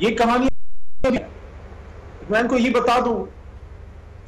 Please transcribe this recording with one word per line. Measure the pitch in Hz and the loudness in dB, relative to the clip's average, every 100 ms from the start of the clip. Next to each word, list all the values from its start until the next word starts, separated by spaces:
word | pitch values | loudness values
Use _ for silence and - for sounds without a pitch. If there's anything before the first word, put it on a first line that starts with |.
ये | 202 | -2
कहानी, | 226 233 247 262 - - - - - 262 254 - - - - - - - - - - - | 2 2 2 4 4 4 4 4 4 4 2 -4 -16 -18 -18 -18 -18 -18 -18 -18 -16 -2
मैं | 214 | 0
इनको | 240 254 | 2 2
ये | 254 | 2
बता | 240 240 247 | 2 4 2
दूं | 233 208 - - - - - - - - - - | 2 -2 -6 -14 -18 -18 -18 -18 -18 -20 -20 -16